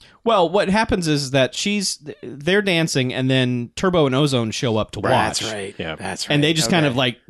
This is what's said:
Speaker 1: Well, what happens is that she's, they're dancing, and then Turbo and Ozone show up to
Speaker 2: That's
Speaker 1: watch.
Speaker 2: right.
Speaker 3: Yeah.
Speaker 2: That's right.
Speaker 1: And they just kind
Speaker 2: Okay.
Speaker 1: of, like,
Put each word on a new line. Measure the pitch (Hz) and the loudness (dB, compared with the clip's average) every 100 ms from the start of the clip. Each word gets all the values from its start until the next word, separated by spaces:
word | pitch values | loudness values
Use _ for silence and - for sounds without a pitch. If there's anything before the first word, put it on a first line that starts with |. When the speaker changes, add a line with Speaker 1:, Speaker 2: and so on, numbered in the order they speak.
| - _ | -20 _
Speaker 1:
Well, | 226 214 165 | 0 2 4
what | 196 180 | 2 2
happens | 202 226 226 160 | 2 0 -2 0
is | 147 135 | 0 0
that | 135 127 | 0 0
she's, | - 202 208 185 - 147 - | 0 -2 -2 -4 -6 -12 -16
they're | 120 131 147 196 | -14 -8 0 0
dancing, | 202 170 160 147 127 | 2 0 0 0 -2
and | 123 131 | 0 0
then | 131 127 123 120 - | 2 2 -2 -6 -2
Turbo | 190 180 139 | 0 4 4
and | 131 | 4
Ozone | 151 131 113 | 2 0 -2
show | - 127 110 | -2 0 0
up | 104 | -2
to | 107 | -4
Speaker 2:
That's | 98 117 110 - | 0 2 2 -2
Speaker 1:
watch. | 113 | -6
Speaker 2:
right. | 104 98 - | -6 -10 -8
Speaker 3:
Yeah. | 160 - | -8 -8
Speaker 2:
That's | 95 92 - | -8 -8 -2
right. | |
Speaker 1:
And | 147 | 0
they | 147 | 2
just | 160 120 | 0 2
kind | 170 151 | 2 2
Speaker 2:
Okay. | |
Speaker 1:
of, | 123 | 0
like, | 127 117 _ | -2 -4 _